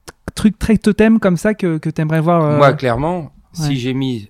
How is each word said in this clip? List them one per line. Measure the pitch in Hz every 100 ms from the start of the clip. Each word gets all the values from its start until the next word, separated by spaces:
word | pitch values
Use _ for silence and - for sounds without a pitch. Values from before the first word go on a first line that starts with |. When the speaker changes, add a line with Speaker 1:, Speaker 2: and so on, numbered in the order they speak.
| - _ - -
Speaker 1:
trucs | 214 -
très | - 208
totems | 214 202 220 226
comme | 190 170
ça | 214
que, | 208 175 160
que | 160
t'aimerais | 151 156 160
voir, | 156 170
euh ? | 151 147
Speaker 2:
Moi, | 139
clairement, | 131 131 117 156 180 147 - _ -
Speaker 1:
Ouais. | 147
Speaker 2:
si | 135
j'ai | 123
mis, | 127 131 117